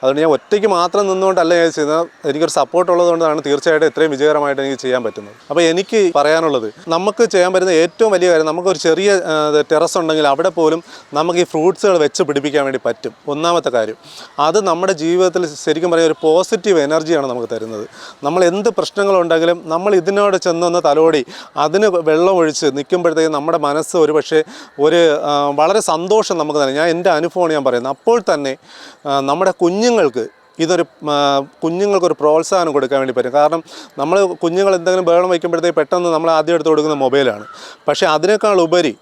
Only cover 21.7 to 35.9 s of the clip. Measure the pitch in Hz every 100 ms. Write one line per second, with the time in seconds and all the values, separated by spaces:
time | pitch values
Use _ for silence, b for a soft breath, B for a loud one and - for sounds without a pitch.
21.7 | 180 214 175 156 156 180 185 160 147 156
22.7 | 135 143 180 175 156 160 151 151 170 147
23.7 | 147 156 185 151 151 - 156 156 B B
24.7 | - 151 170 165 147 - 147 143 143 160
25.7 | 202 202 160 180 220 208 175 151 147 139
26.7 | 139 170 165 185 156 165 185 170 156 131
27.7 | 120 131 139 - 233 202 160 139 131 B
28.7 | B B B 147 139 135 151 190 175 175
29.7 | 190 240 226 160 123 110 _ _ - 160
30.7 | 180 165 _ 151 147 143 139 139 _ 165
31.7 | 175 202 196 175 156 151 156 160 190 165
32.7 | 143 131 135 131 127 123 139 151 165 -
33.7 | B B - 143 190 196 170 170 175 196
34.7 | 185 170 185 175 170 185 175 170 170 170
35.7 | 165 147